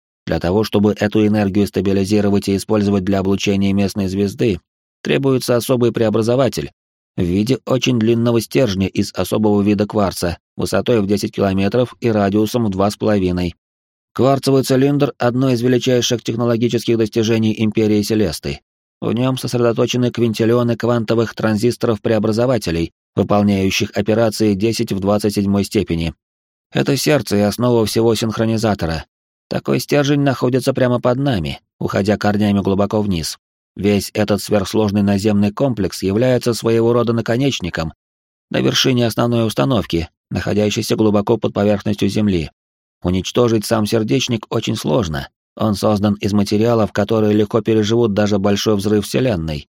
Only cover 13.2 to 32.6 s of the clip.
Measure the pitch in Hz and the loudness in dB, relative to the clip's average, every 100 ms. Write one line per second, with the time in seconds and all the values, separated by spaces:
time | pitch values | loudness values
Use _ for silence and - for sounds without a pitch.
13.2 | 92 90 90 - _ _ _ _ _ - | 0 0 -4 -6 _ _ _ _ _ 0
14.2 | 120 139 139 135 127 131 139 143 139 - | 2 2 2 2 2 2 2 2 0 0
15.2 | 120 120 135 123 123 123 123 123 120 117 | -2 0 0 0 2 0 2 0 0 -4
16.2 | - 117 120 117 117 117 - 113 110 117 | -4 -4 -2 0 0 0 0 0 0 0
17.2 | 110 117 110 107 110 104 107 107 101 110 | 0 2 0 0 -2 0 2 2 2 0
18.2 | 98 76 73 69 - _ _ _ 113 107 | 0 -2 -8 -10 -14 _ _ _ -4 -2
19.2 | 127 127 123 120 117 113 123 123 123 113 | -2 -2 -4 0 0 2 0 0 0 0
20.2 | 117 107 113 120 120 117 113 120 110 117 | -2 0 2 2 2 0 0 -2 0 0
21.2 | 113 - 110 107 120 117 117 107 - 110 | -2 -2 -2 0 0 0 -2 -2 0 0
22.2 | 107 110 123 123 98 82 82 - _ - | 0 0 0 0 -2 -2 -4 -8 _ -4
23.2 | 101 104 101 98 95 92 104 - 104 110 | 0 2 4 2 2 0 -2 -2 0 2
24.2 | 117 - 107 98 110 107 113 98 95 104 | 0 2 0 2 0 -2 -4 -2 0 0
25.2 | 104 104 98 101 98 107 90 82 82 - | 0 0 0 0 0 -2 0 -2 -4 -8
26.2 | _ _ _ _ _ - - 139 - 151 | _ _ _ _ _ -2 0 0 2 0
27.2 | 104 104 101 101 123 120 107 - 113 110 | 0 0 0 0 2 2 2 2 2 2
28.2 | 113 107 113 113 110 101 82 80 - _ | -2 -2 -2 0 0 -2 -2 -6 -8 _
29.2 | _ _ _ 147 - 139 - 147 139 147 | _ _ _ -6 -2 -4 0 0 2 2
30.2 | 139 127 127 127 120 131 127 123 127 127 | 0 0 0 0 0 0 0 0 0 0
31.2 | 143 113 76 67 _ _ - - 101 101 | 0 -2 -4 -8 _ _ -4 -2 0 0
32.2 | 104 101 104 101 | 0 0 2 2